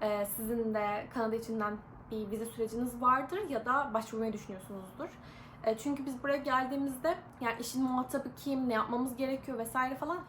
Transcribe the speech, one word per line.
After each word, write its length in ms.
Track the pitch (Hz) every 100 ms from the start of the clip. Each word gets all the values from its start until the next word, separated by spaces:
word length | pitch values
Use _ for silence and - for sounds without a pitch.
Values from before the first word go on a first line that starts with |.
e, 240 | 214 208 202 -
sizin 380 | 220 233 220
de 320 | 214 208 208 -
Kanada 220 | 254 220 226
içinden 400 | 226 226 208 214 - - -
bir 200 | 220 208
vize 160 | 214 226
süreciniz 560 | 240 220 233 247 233
vardır 360 | 254 262 269 370 392
ya 160 | 254
da 260 | 247 269 269
başvurmayı 380 | 220 220 226 220
düşünüyorsunuzdur. 760 | 208 - 190 - 196 190 - 311 - - - - -
E, 140 | - 220
çünkü 280 | 285 277 269
biz 160 | 254
buraya 140 | 277 277
geldiğimizde, 800 | 285 254 254 277 277 254 320 349 - -
yani, 160 | 240 226
işin 220 | - 254
muhatabı 460 | 262 254 254 277 247 -
kim, 320 | 285 269 247
ne 60 |
yapmamız 420 | 220 - 240 262 240
gerekiyor 420 | 269 269 - 240
vesaire 360 | 226 262 262
falan 240 | 269 294 359